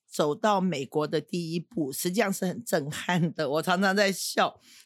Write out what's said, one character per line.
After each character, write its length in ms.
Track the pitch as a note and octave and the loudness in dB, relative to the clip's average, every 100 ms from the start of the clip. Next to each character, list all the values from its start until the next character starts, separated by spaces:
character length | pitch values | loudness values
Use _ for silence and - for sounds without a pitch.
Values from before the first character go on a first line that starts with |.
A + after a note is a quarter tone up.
| _ | _
走 280 | - D3+ D3 | 0 0 2
到 240 | A3 G3 | 2 2
美 260 | F#3 C#3+ C3 | 2 0 -2
国 220 | D3+ D3+ | -2 0
的 140 | D#3 | -2
第 320 | - F3 E3 | -2 -6 -4
一 60 | E3+ | -4
步， 320 | D#3 - C#3 | -4 -4 -4
实 200 | C#3 F3+ | -2 -2
际 80 | F#3+ | 0
上 120 | G3+ | 0
是 120 | F#3+ F#3 | 0 -2
很 160 | F#3 | -4
震 280 | - F3 C#3+ | -2 -2 -2
撼 420 | - - F3+ E3 | -6 -2 2 2
的。 160 | - C#3+ | 0 -2
我 120 | D3+ | 0
常 200 | E3 F3+ | 2 2
常 140 | G3 G3 | 2 4
在 160 | G3 | 2
笑， 480 | F#3 - - F3+ - - - | 0 -4 0 0 0 -16 -20